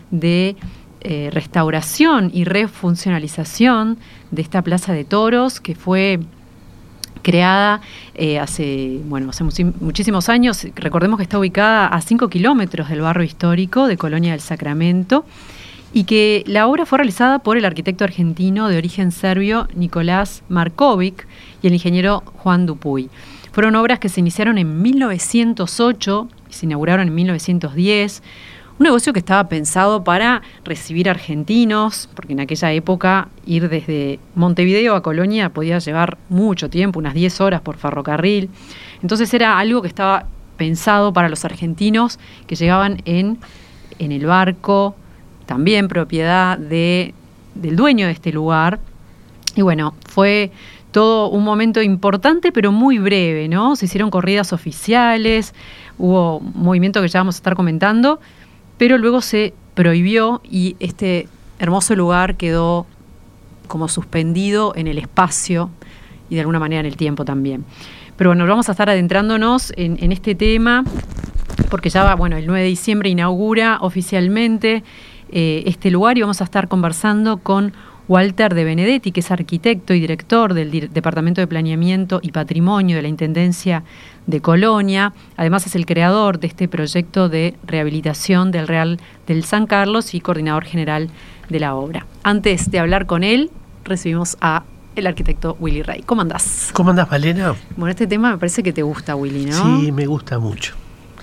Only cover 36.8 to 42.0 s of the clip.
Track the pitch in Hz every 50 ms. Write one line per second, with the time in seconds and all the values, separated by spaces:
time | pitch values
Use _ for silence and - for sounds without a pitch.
36.8 | 190 202 180 165 156 143 135 160 180 185 180 - 190 196 180 160 - 160 147 -
37.8 | - 143 143 143 139 151 151 156 165 196 208 202 190 190 - - - - - -
38.8 | - - - - - 180 214 220 233 - - 240 233 220 208 185 202 220 240 247
39.8 | 190 175 - - 196 190 196 185 - - - - - - - - 165 160 165 165
40.8 | - 220 208 202 202 208 175 180 175 165 156 - - 160 - - 175 165 160 -
41.8 | 202 214 214 226